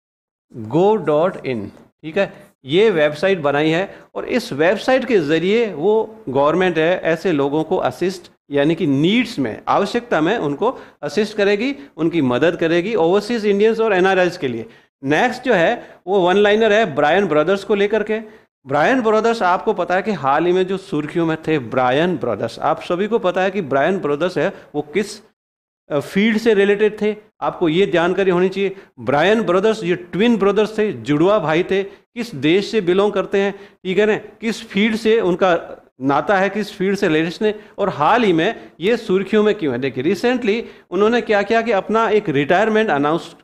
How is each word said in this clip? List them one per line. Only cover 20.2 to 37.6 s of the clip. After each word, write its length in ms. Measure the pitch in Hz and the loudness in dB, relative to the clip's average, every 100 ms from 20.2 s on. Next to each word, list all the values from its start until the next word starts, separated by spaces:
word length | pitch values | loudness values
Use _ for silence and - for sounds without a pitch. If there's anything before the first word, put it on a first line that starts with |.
| 135 143 175 | 0 2 2
ही 60 | |
में 140 | 180 185 | 2 0
जो 100 | 190 | -4
सुर्खियों 500 | - 151 151 170 165 | -6 -6 -4 -2 -2
में 100 | 160 | -2
थे 160 | 160 156 | -2 -2
ब्रायन 580 | 117 123 127 139 180 160 | -2 0 2 2 0 -2
ब्रदर्स, 420 | 120 104 117 - | -4 -4 -6 -4
आप 220 | 139 151 | -4 -4
सभी 240 | - 175 208 | -4 -4 -2
को 100 | 226 | 0
पता 240 | 180 175 | 0 0
है 80 | 190 | -2
कि 100 | 196 | -4
ब्रायन 360 | 147 135 156 190 | -2 0 0 0
ब्रदर्स 380 | 147 143 151 151 | -2 -2 -2 -2
है 100 | 170 - - | -4 -4 -10
वो 80 | 147 - | -8 -4
किस, 260 | 196 214 - - _ _ _ _ _ - | -4 -4 -8 -20 _ _ _ _ _ -6
अ, 100 | 151 | -6
फील्ड 380 | - 196 220 220 | -4 0 2 2
से 160 | 233 | 2
रिलेटेड 460 | 202 202 202 214 214 | 2 2 2 0 0
थे, 140 | 214 214 - - | -4 -4 -12 -8
आपको 280 | 147 156 170 | -8 -2 0
ये 180 | 165 196 | 2 2
जानकारी 440 | 165 175 185 190 | 2 2 0 0
होनी 180 | 175 185 | 2 0
चाहिए। 280 | 185 196 190 - - | 0 -4 -6 -18 -12
ब्रायन 420 | 113 139 180 226 | -2 2 4 2
ब्रदर्स 400 | 175 180 214 214 | 2 2 2 0
ये 100 | 170 175 | -2 -4
ट्विन 400 | - 170 240 220 | -4 0 2 2
ब्रदर्स 400 | 196 202 208 214 | 2 2 0 0
थे, 140 | 214 | -4
जुड़वा 460 | 127 110 147 180 214 | -4 -2 2 4 2
भाई 240 | 156 160 | 2 0
थे, 200 | 180 190 | 0 -2
किस 520 | 196 - _ 233 233 | -4 -12 _ -10 -10
देश 360 | 139 143 185 196 | -2 2 2 0
से 100 | 226 | -2
बिलोंग 320 | 175 185 208 | 0 2 2
करते 280 | 196 185 202 | 0 -2 0
हैं, 120 | 196 196 - _ | -2 -4 -16 _
ठीक 140 | 185 185 | -4 0
है 80 | 214 | 2
ना, 100 | 190 | 0
किस 460 | - - 226 208 - | -4 -8 -6 -6 -6
फील्ड 280 | 196 226 220 | 0 0 0
से 240 | 220 226 | 2 2
उनका 340 | 185 175 190 170 - - _ - | 2 2 2 2 -2 -18 _ -6
नाता 360 | 135 143 147 196 | 0 0 2 0
है, 120 | 196 | 0
किस 220 | 202 202 | -2 -6
फील्ड 260 | - 190 196 | -4 -2 0
से 100 | 190 | 0
रिलेशन 360 | 156 165 165 | 0 0 -2
है 140 | 214 214 | -2 -4